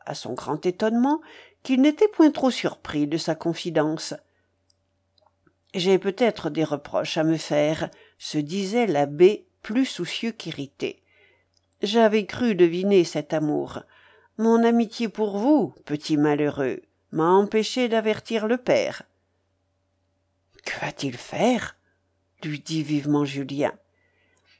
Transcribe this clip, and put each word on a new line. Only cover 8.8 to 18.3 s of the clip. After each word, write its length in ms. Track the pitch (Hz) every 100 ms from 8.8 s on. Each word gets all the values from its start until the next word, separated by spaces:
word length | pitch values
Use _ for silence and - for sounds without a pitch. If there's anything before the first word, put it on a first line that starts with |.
| 226
l'abbé, 600 | 143 143 147 180 208 - _
plus 240 | - 220 262
soucieux 460 | - 175 - 226
qu'irrité. « 720 | 220 175 151 139 - 120 - _ _ _ _ _ _ _ _
J'avais 440 | 202 226 226 220 190
cru 300 | - 247 185
deviner 480 | 175 175 190 196
cet 300 | 165 156 147
amour. 480 | 160 151 147 135 - - _ _ _ _ -
Mon 260 | 220 233
amitié 460 | 233 233 220 - 226
pour 280 | - 214 196
vous, 360 | 233 302 165 - -
petit 300 | 147 - 156
malheureux, 640 | 151 147 147 139 135 98 - _ _
m'a 200 | 156 160
empêché 580 | 185 202 220 214 - 247
d'avertir 580 | 226 214 214 -